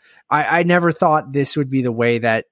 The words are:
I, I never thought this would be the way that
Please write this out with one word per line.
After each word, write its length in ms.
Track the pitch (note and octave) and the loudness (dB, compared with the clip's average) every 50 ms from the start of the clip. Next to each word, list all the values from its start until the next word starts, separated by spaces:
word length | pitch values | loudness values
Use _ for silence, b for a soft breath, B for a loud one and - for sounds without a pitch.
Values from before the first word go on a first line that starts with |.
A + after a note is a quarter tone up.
| b b b b b b | b b b b b b
I, 320 | C#3+ D3+ D3 G#2+ D#3+ E3+ | -2 -2 0 0 0 0
I 20 | F3 | 2
never 260 | F3 F3 F3+ F3 E3+ | 2 2 2 2 2
thought 420 | D#3 - F#3 E3 D3+ D3+ - C3+ | 0 2 2 2 2 2 0 -2
this 240 | C3+ C#3+ C#3 - - | -4 -2 -2 -2 -2
would 140 | D#3 C#3+ B2+ | -4 -4 -2
be 120 | C3+ C3+ | -2 -2
the 100 | B2 B2 | -2 -2
way 260 | A2+ A#2 A#2 A#2+ A#2+ A2+ | -2 0 0 0 0 0
that 280 | A#2 A2+ A2+ A2+ - _ | 0 0 -2 -2 -4 _